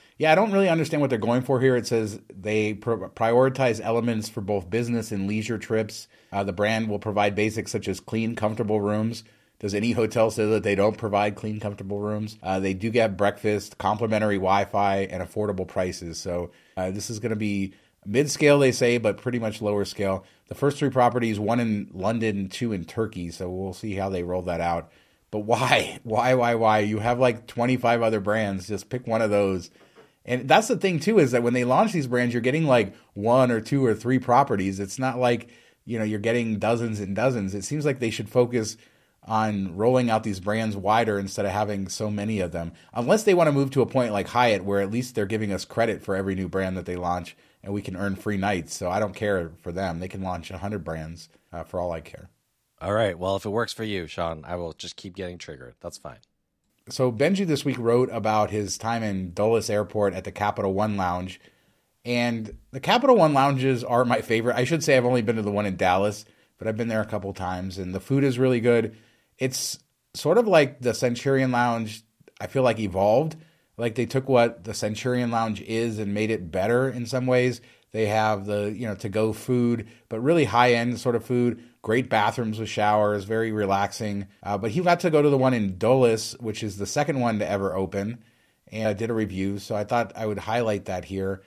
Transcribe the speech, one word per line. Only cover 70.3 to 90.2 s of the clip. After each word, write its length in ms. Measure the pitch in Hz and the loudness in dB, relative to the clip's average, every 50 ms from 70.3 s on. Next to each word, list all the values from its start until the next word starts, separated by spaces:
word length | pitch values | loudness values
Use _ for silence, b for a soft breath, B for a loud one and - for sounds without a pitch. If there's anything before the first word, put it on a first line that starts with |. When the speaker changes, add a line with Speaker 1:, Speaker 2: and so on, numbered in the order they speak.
| 175 233 | 4 4
Speaker 1:
of 80 | 240 | 4
like 340 | 214 185 160 143 127 - - | 6 6 6 6 4 0 -2
the 140 | 120 123 110 | -2 -2 0
Centurion 580 | - 131 123 120 117 - 139 135 135 131 127 | 0 0 -2 -2 0 0 2 2 2 2 2
Lounge, 500 | 123 120 123 120 117 117 113 107 107 - _ _ _ _ _ - _ - | 2 2 2 2 0 -2 -4 -6 -10 -14 _ _ _ _ _ -20 _ -12
I 60 | - | -12
feel 160 | - - 135 | -4 0 2
like, 160 | 127 120 110 110 | 2 2 2 2
evolved. 580 | 110 98 92 95 98 104 110 131 160 160 156 b b b b b b b b | -2 -2 0 2 4 4 4 4 2 0 -6 b b b b b b b b
Like, 180 | - 117 120 110 | -6 -4 -4 -2
they 120 | 127 120 | -2 -4
took 220 | 117 - 131 131 139 | -2 -2 -4 0 4
what 340 | 131 120 120 117 117 - - | 4 6 6 4 2 -6 -12
the 80 | 113 | -12
Centurion 580 | 107 - - 107 110 107 - 127 123 123 123 117 | -8 -6 -4 -4 -4 -2 -2 -2 0 0 -2 0
Lounge 300 | 117 113 113 113 107 98 | 0 0 0 -2 -4 -6
is 380 | - - 110 113 117 117 110 107 | -6 -4 -2 -2 -2 -2 -2 -4
and 160 | 107 101 101 | -4 -4 -2
made 160 | 104 107 107 | -2 0 0
it 200 | 113 104 90 82 | -2 -4 -4 -4
better 380 | 82 92 92 110 120 123 131 135 | -2 0 2 2 2 2 2 0
in 160 | 113 123 120 | -2 -6 -6
some 220 | 113 135 127 127 | -4 -4 -2 0
ways. 340 | 127 127 123 123 127 117 - b b b b b b | 2 2 4 4 2 0 -4 b b b b b b
They 140 | - 110 110 | -2 0 0
have 400 | 104 104 110 110 110 107 101 98 | 2 2 2 2 2 0 0 -2
the, 260 | 104 104 104 104 104 107 | -4 -2 -2 -2 -4 -4
you 120 | - 123 | -6 -6
know, 80 | 110 101 | -6 -6
to-go 400 | 98 - 107 95 107 110 110 107 | -6 -8 -4 0 0 0 0 0
food, 540 | 110 - - 127 123 120 120 120 110 107 B B B B B | -4 -2 0 2 2 4 2 0 -2 -4 B B B B B
but 120 | 110 110 | -8 -2
really 240 | 123 143 170 170 143 | 2 4 4 4 4
high-end 540 | 104 101 120 123 123 120 117 117 123 120 104 | 4 4 4 6 6 6 4 2 -2 -4 -2
sort 180 | - 127 120 | -2 0 0
of 80 | 117 - | 0 -2
food, 360 | - 127 123 120 120 117 B B B B B | 0 0 2 2 2 0 B B B B B
great 260 | - - 113 135 127 123 | -4 0 0 0 0 2
bathrooms 500 | 117 110 104 110 - - 117 110 107 110 | 2 2 2 2 0 -2 -4 -4 -4 -6
with 120 | 113 101 | -6 -6
showers, 540 | - 113 104 104 107 107 107 104 104 104 95 | -2 0 2 4 4 4 4 2 2 -2 -2
very 280 | 101 110 110 113 113 | -4 -2 -2 -2 -2
relaxing. 720 | 107 107 101 95 98 98 101 98 - - 113 104 101 98 98 b b b | 0 0 0 2 2 0 0 -2 -4 -6 -6 -6 -6 -6 -8 b b b
Uh, 140 | - 98 104 | -6 -6 -4
but 140 | 98 110 117 | -4 -4 -2
he 100 | 110 165 | -2 0
got 200 | 175 180 175 170 | 4 4 2 4
to 100 | - 180 | 2 2
go 100 | 151 147 | 4 4
to 80 | 147 147 | 4 4
the 80 | 139 | 4
one 160 | 135 127 131 | 4 4 2
in 240 | 127 117 104 98 92 | 2 2 0 -2 -2
Dulles, 560 | 87 110 110 131 135 127 117 113 110 - - - - | 0 2 4 4 6 6 4 4 0 -4 -10 -12 -8
which 220 | 120 110 104 - | -8 -8 -8 -6
is 160 | 117 104 92 101 | -8 -8 -6 -8
the 80 | 101 | -8
second 340 | - - 147 147 151 147 135 | -4 -2 -2 -2 0 0 0
one 180 | 120 117 110 104 | 0 0 0 -2
to 80 | 101 80 | -2 -2
ever 260 | 101 98 98 95 80 | -2 -2 -2 -2 -2
open, 480 | 95 95 87 - 98 101 107 120 123 b b b b b b b b b - | -2 -4 -2 -4 -6 -6 -6 -8 -12 b b b b b b b b b -14
and 160 | - 110 110 110 | -8 -2 -2 -2
I 60 | 104 | -2
did 160 | 98 113 113 | -2 -4 -2
a 40 | 117 | 0
review. 440 | 110 107 95 95 92 95 98 101 101 | -2 -2 -2 -2 -4 -2 -2 -4 -6
So 180 | - - 113 | -6 -6 -4
I 80 | 101 107 | -4 -2
thought 320 | - 120 120 113 98 - | 0 0 0 0 -2 -6
I 80 | - | -6